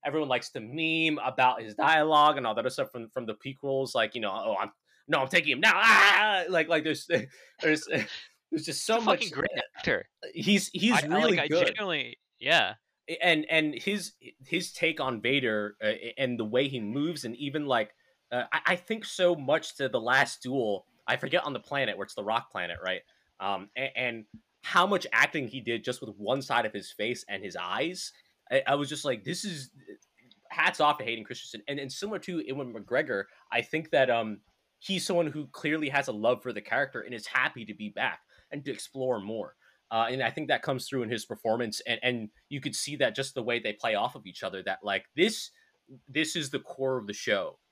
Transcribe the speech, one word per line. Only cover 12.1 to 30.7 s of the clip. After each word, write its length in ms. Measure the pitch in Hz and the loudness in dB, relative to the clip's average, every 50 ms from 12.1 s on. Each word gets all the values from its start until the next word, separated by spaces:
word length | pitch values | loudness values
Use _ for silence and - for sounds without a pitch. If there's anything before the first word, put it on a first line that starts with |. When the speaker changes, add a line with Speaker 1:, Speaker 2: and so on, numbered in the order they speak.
| 123 _ _ _ _ _ | -10 _ _ _ _ _
Speaker 2:
yeah. 360 | - 131 165 165 110 95 110 _ _ _ _ _ _ - 165 160 | 0 2 4 4 4 2 -2 _ _ _ _ _ _ -10 -6 0
Speaker 1:
And, 240 | - 180 165 156 151 - | 4 4 4 4 2 2
and 260 | 165 160 156 151 147 | 2 2 2 2 -2
his, 380 | 113 - 196 208 208 175 - _ _ - 120 - _ 131 | -4 -4 -2 -2 -2 -4 -8 _ _ -20 -20 -20 _ -10
his 280 | - - 175 180 - - | -4 -4 -4 -4 -4 -4
take 260 | - - 160 156 160 | -2 -2 -2 0 0
on 220 | 139 131 123 110 | -2 -2 -2 -2
Vader, 540 | 101 120 135 143 127 117 110 107 104 104 - _ | 0 0 0 2 2 2 0 0 -2 -4 -6 _
uh, 100 | 110 107 110 - - 117 113 - | -2 -2 -2 -2 -6 -12 -4 -2
and 200 | 135 123 123 117 | -2 -2 0 -2
the 60 | 113 | -4
way 240 | 107 107 123 143 139 | 0 2 2 2 2
he 120 | 135 123 | 0 -4
moves, 440 | 107 101 113 139 147 165 175 147 - | -6 -4 -4 -2 -2 -2 -4 -6 -8
and 100 | 117 - | -10 -8
even, 280 | - 147 139 135 156 147 | -6 -8 -6 -4 -4 0
like, 260 | 139 127 117 107 - _ _ _ _ _ _ _ _ | 2 2 2 2 -2 _ _ _ _ _ _ _ _
uh, 100 | 123 123 123 - | -4 -4 -2 -2
I, 80 | - 160 - | -2 -2 0
I 80 | - 185 | 0 0
think 280 | 180 - - 220 226 214 | 0 -2 -6 -6 -6 -6
so 320 | - - - 185 175 175 | -12 -2 2 4 4 4
much 400 | 156 135 127 151 160 156 - - | 2 2 2 2 2 0 -4 -6
to 120 | - 139 131 | -4 -4 0
The 120 | 107 123 | 0 0
Last 420 | 113 120 127 135 139 - - - | 2 4 4 4 4 4 -2 -10
Duel, 420 | - 127 131 139 120 107 101 92 - _ _ _ _ | -8 -4 -2 0 0 0 0 -2 -4 _ _ _ _
I 100 | - 123 | -2 -2
forget 280 | 127 - 147 147 180 - | -2 -2 0 0 0 0
on 80 | 147 | 0
the 80 | 139 113 | -6 -8
planet 360 | - - 143 139 131 113 98 | -8 -4 -2 0 0 0 -2
where 80 | 92 98 | -4 -8
it's 120 | - - | -8 -8
the 80 | - 104 | -8 -4
rock 260 | 104 110 117 117 _ | -2 -2 -2 -2 _
planet, 280 | _ 98 90 85 85 85 90 | _ -6 -4 -4 -6 -6 -4
right? 180 | 92 92 87 - _ _ _ _ _ _ _ | -4 -4 -4 -6 _ _ _ _ _ _ _
Um, 300 | 98 98 98 92 95 101 _ 127 | -4 -2 -2 -2 -6 -10 _ -6
a-, 180 | 131 135 - | -6 -4 -4
and 280 | - 127 123 117 113 107 _ - 113 _ _ _ _ | -4 -4 -4 -4 -6 -12 _ -20 -20 _ _ _ _
how 220 | - - - 175 180 | -12 2 4 4 4
much 220 | 196 208 185 - - | 6 4 0 0 2
acting 340 | - 113 135 143 - 160 135 | 4 4 4 4 2 -4 -4
he 140 | 110 117 135 | -4 -8 -8
did 240 | 107 117 117 117 113 | -4 -4 -4 -2 -2
just 160 | 127 123 - | -4 -6 -6
with 100 | - 113 98 | -8 -12 -12
one 260 | 98 104 101 127 143 | -8 -2 -2 -2 -2
side 240 | 131 - 135 120 113 | 0 0 0 0 0
of 60 | 110 | 0
his 180 | 107 101 95 - | -4 -6 -10 -10
face 340 | - - 104 117 123 120 - - | -8 -4 -4 -4 -4 -6 -6 -8
and 160 | 101 95 98 | -8 -8 -8
his 100 | 98 87 | -8 -8
eyes. 560 | 87 87 90 92 110 143 165 180 180 - - - _ _ _ _ _ _ _ | -8 -6 -4 -2 -2 -2 -4 -4 -8 -10 -12 -14 _ _ _ _ _ _ _
I, 120 | 127 135 135 | 0 0 2
I 80 | - 139 | 2 0
was 140 | 147 143 127 | 0 0 -4
just 160 | 151 139 - | -6 -6 -4
like, 180 | 147 127 110 | -4 -4 -4
"This 220 | 95 131 180 180 - | -4 -8 -6 -6 -6
is," 260 | 208 170 147 131 - _ - - - - _ _ _ _ _ _ _ _ _ _ _ | -8 -8 -10 -12 -14 _ -20 -20 -20 -20 _ _ _ _ _ _ _ _ _ _ _
hats 300 | - - 160 180 | -2 2 2 2